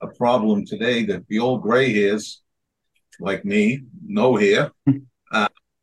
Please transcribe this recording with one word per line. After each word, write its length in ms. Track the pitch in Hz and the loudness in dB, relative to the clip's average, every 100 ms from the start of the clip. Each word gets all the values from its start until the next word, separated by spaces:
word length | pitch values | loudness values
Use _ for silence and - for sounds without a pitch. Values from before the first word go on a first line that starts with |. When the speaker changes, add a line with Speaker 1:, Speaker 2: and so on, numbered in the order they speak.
Speaker 1:
a 60 | - | -18
problem 580 | - 120 123 107 101 87 | -2 0 2 2 0 -2
today 400 | 101 120 117 104 | -4 -2 0 -2
that 200 | 90 - | -6 -4
the 100 | 107 | -2
old 220 | 120 120 | 0 -2
gray 320 | 104 123 135 | 0 2 2
hairs, 480 | 104 101 107 - - _ _ _ _ _ _ _ - | 2 0 0 -6 -18 _ _ _ _ _ _ _ -10
like 240 | 90 95 98 | -6 -6 -2
me, 380 | 104 107 139 - - - | 0 0 -2 -10 -20 -6
no 300 | 101 123 113 | 0 2 4
hair, 360 | 101 113 - - 143 | 4 2 0 -2 0
Speaker 2:
<laughs> 460 | 135 - _ _ | 0 -4 _ _
Speaker 1:
uh, 160 | 110 104 - _ _ | -2 -2 -4 _ _